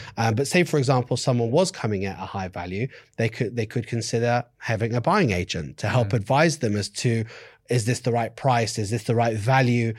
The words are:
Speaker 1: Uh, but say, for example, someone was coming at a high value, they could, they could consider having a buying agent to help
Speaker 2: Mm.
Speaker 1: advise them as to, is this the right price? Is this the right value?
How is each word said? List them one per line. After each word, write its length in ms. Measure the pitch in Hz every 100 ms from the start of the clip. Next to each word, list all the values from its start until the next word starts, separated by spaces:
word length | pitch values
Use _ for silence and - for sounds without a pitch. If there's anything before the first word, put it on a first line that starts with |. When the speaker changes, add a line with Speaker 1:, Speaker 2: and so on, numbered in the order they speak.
| - -
Speaker 1:
Uh, 140 | 113
but 140 | 113 143
say, 160 | 180
for 140 | 170 151
example, 400 | 127 127 120 123
someone 320 | - 120 117
was 220 | 147 185
coming 340 | - 110 101 98
at 120 | 90
a 60 | 95
high 240 | 98 92
value, 380 | 90 90 95 135 - - -
they 120 | 113
could, 260 | - 110 117
they 100 | 107
could 220 | 127 -
consider 560 | 117 - 117 120 120 - _
having 340 | - 110 113
a 80 | 120
buying 300 | 156 208 135
agent 460 | 90 92 87 73 -
to 100 | 104
help 220 | 127 104
Speaker 2:
Mm. 40 | 120
Speaker 1:
advise 420 | 101 135 165 -
them 160 | 113 104
as 140 | 98
to, 340 | - 123 113 110 - - _ -
is 160 | 123 107
this 160 | 120
the 100 | 123
right 240 | 117 113 -
price? 420 | 135 120 110 -
Is 120 | 98
this 140 | 113
the 120 | - 117
right 220 | 117 110
value? 560 | 107 135 123 120 117